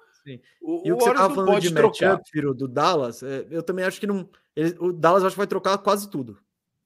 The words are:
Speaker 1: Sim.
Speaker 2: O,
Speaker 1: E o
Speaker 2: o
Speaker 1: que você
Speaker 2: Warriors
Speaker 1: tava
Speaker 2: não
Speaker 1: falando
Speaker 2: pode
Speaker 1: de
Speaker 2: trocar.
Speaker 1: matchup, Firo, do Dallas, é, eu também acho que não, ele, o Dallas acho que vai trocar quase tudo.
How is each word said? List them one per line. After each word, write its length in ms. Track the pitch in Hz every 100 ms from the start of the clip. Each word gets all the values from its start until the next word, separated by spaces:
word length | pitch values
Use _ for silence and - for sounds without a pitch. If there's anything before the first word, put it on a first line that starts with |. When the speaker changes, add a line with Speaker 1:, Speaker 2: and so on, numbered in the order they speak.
| _ _
Speaker 1:
Sim. 160 | 147 123 _ _
Speaker 2:
O, 220 | 156 170 165
Speaker 1:
E 60 |
o 40 | 175
Speaker 2:
o 20 |
Speaker 1:
que 60 |
você 60 | 240
Speaker 2:
Warriors 80 | 190
Speaker 1:
tava 100 | 190
Speaker 2:
não 60 | 190
Speaker 1:
falando 160 | 190
Speaker 2:
pode 140 | 208 175
Speaker 1:
de 40 | 156
Speaker 2:
trocar. 340 | - - 185
Speaker 1:
matchup, 200 | 196 -
Firo, 220 | 151 143
do 140 | 127 135
Dallas, 560 | 123 160 170 123 117
é, 240 | 127 135 -
eu 140 | 165
também 220 | 165 185 185
acho 140 | 190
que 60 | 202
não, 240 | 196 175 _ _ -
ele, 200 | 160 160
o 120 | 175
Dallas 320 | 175 160 190
acho 100 | 190
que 40 | 185
vai 80 | 202
trocar 300 | 190 185 196
quase 320 | 202 202 202
tudo. 280 | 151 120 101 _ _ _ _